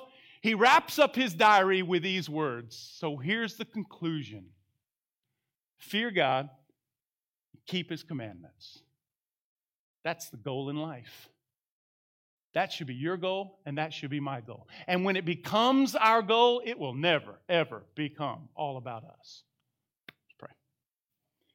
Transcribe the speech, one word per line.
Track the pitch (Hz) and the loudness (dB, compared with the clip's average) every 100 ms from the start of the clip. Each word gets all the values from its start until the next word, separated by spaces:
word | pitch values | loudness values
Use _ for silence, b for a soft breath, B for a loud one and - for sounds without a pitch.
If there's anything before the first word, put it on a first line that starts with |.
| B B B B | B B B B
He | 214 | -2
wraps | 214 240 311 - - | 4 6 6 4 4
up | 285 240 | 4 4
his | 254 | -2
diary | 160 214 208 190 190 | 4 6 8 6 2
with | 175 180 | 2 0
these | 185 190 156 | 0 -2 -4
words. | 151 151 120 117 - | -4 -4 -4 -10 -18
So | - - 165 147 | -18 -8 -6 -4
here's | 139 220 226 - | -4 -2 -4 -6
the | |
conclusion. | 226 220 185 - 165 156 117 107 90 _ _ _ _ _ _ _ _ _ _ _ _ _ | -10 -10 -10 -8 -6 -6 -8 -14 -18 _ _ _ _ _ _ _ _ _ _ _ _ _
"Fear | - 202 233 | -6 -4 -2
God, | 180 139 131 143 - _ _ _ _ _ _ _ _ _ _ - | 0 2 2 -2 -12 _ _ _ _ _ _ _ _ _ _ -8
keep | 185 170 | -6 -6
His | 160 | -10
commandments." | - 147 110 90 80 _ - - _ _ _ _ _ _ _ _ _ _ _ _ | -10 -10 -10 -14 -20 _ -20 -20 _ _ _ _ _ _ _ _ _ _ _ _
That's | 156 165 - | -8 -8 -10
the | 123 | -14
goal | 113 131 139 | -8 -6 -6
in | 147 | -6
life. | 160 131 110 - - _ _ _ _ _ _ _ _ _ _ _ _ | -8 -12 -18 -20 -20 _ _ _ _ _ _ _ _ _ _ _ _
That | 156 190 | -4 -2
should | - 139 | -4 -10
be | |
your | 127 151 185 | -6 -6 -4
goal, | 185 190 196 - | -4 -4 -8 -12
and | 151 143 | -8 -6
that | 160 | -6
should | 156 143 | -8 -8
be | 143 | -6
my | 139 135 | -6 -8
goal. | 117 110 B B - | -12 -18 B B -2
And | 180 190 | 0 0
when | 190 | 0
it | |
becomes | 175 175 - 208 240 269 269 190 | -2 -4 -2 2 4 4 4 4
our | 220 233 | 4 4
goal, | 196 226 240 240 | 4 6 6 4
it | 233 247 | -4 -6
will | 139 | -6
never, | 123 165 151 107 95 - | 0 2 2 0 -12 0
ever | 175 156 110 - | 2 2 -4 -12
become | - 151 151 143 117 147 | -8 -6 -6 -8 -8 -12
all | - 151 131 | -10 -8 -8
about | 123 113 | -10 -12
us. | - - - - _ _ _ _ _ _ - | -14 -20 -20 -20 _ _ _ _ _ _ -20
Let's | - _ _ | -20 _ _
pray. | - _ _ _ _ _ _ _ _ _ _ | -20 _ _ _ _ _ _ _ _ _ _